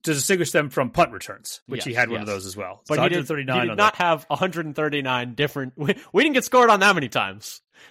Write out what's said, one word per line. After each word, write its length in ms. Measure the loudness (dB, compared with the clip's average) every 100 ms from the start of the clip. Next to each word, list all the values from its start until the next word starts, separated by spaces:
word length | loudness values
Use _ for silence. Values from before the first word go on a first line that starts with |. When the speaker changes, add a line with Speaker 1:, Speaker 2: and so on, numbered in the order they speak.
Speaker 1:
to 100 | -4
distinguish 380 | -2 0 0 2
them 180 | 0 0
from 220 | -2 0
punt 200 | 2 0
returns, 500 | 0 -14 -14 -14 -16 -10
which 180 | -8
he 60 | -4
Speaker 2:
Yes, 80 | 0
Speaker 1:
had 100 | 0
one 120 | -2
of 60 | -6
Speaker 2:
yes. 80 | -6
Speaker 1:
those 100 | -8
as 100 | -10
well. 280 | -12 -12 -4
Speaker 2:
But 80 | 0
Speaker 1:
So 40 |
Speaker 2:
he 60 | 2
did, 60 | 0
he 0 |
Speaker 1:
a 20 |
hundred 100 | -2
thirty-nine 340 | -4 -2 -2
Speaker 2:
did 80 | 0
Speaker 1:
on 60 | 2
Speaker 2:
not 200 | 2 4
Speaker 1:
the 60 |
Speaker 2:
have 220 | 0 0 -2
a 60 | -2
hundred 400 | -2 -2 -6 -4
thirty-nine 580 | -2 -2 -2 -2 -4 -2
different. 380 | -2 -2 -8
<laughs> 40 | -4
We, 180 | -4 -4 0
we 100 | 2
didn't 120 | 2 2
get 100 | 2
scored 240 | 4 6
on 100 | 6
that 160 | 6 4
many 140 | 0
times. 520 | -2 -4 -6 -16 -18 _ _ -20